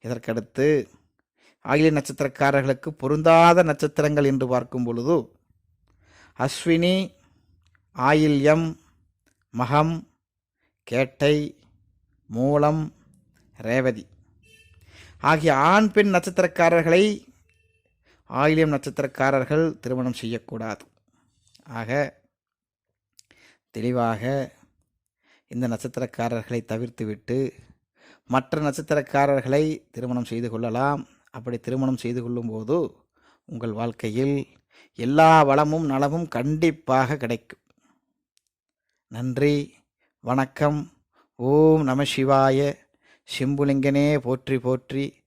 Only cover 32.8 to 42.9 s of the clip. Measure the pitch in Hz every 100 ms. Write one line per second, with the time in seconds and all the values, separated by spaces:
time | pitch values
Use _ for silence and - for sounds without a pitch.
32.8 | 156 - _ _ _ _ - 117 113 107
33.8 | 117 110 113 110 139 143 135 _ _ _
34.8 | _ - 117 147 160 160 143 139 151 156
35.8 | 156 135 143 160 170 117 135 156 165 156
36.8 | - 131 127 147 120 117 _ - _ _
37.8 | _ _ _ _ _ _ _ _ _ _
38.8 | _ _ _ 113 127 127 147 147 139 _
39.8 | _ _ _ _ - 131 135 - 147 147
40.8 | 175 _ _ _ _ - 123 147 156 156
41.8 | 139 131 139 - 135 135 135 135 143 143
42.8 | _